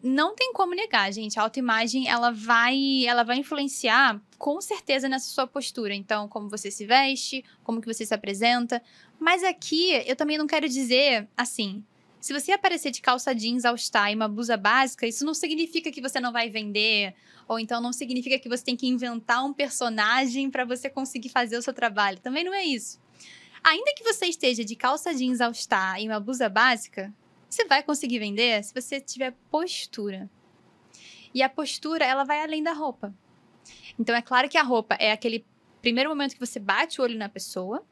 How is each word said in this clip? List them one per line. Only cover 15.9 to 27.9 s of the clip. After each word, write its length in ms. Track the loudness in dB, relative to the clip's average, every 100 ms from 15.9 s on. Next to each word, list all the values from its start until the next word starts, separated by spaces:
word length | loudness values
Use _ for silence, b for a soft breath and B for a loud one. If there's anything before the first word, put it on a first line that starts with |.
| -6
você 180 | -6 -4
não 140 | -2
vai 160 | -2 -2
vender, 680 | -4 -4 0 2 2 0 b b b -6
ou 100 | -4
então 220 | -2 -4
não 140 | -4
significa 440 | -6 -4 -6 -2 -4
que 120 | -4
você 160 | -6 -4
tem 100 | -2
que 100 | -2
inventar 580 | -2 -2 -6 -2 0 -2
um 80 |
personagem 1000 | -2 -4 -2 -2 0 2 2 0 0 -2
pra 140 | -2 -4
você 240 | -4 -6
conseguir 400 | -6 -8 -8 -4
fazer 260 | -2 0 -2
o 40 |
seu 120 | -6
trabalho. 460 | -2 0 2 0 0
Também 240 | -4 -4
não 100 | -2
é 120 | -2 -2
isso. 340 | -2 -6 -14 _ B B B B B
Ainda 300 | 4 4 2 0
que 80 |
você 220 | 0 0 0
esteja 400 | 2 0 0 -4
de 100 | -2
calça 380 | 0 0 -2
jeans 260 | -2 0 0
all-star 640 | 0 -2 0 0 0 -2
e 60 | -4
uma 120 | -4
blusa 300 | -4 -2 2
básica, 640 | 4 4 4 -4 -12 -12 -14 _ _ _
você 180 | -2 4
vai 180 | 2
conseguir 340 | 2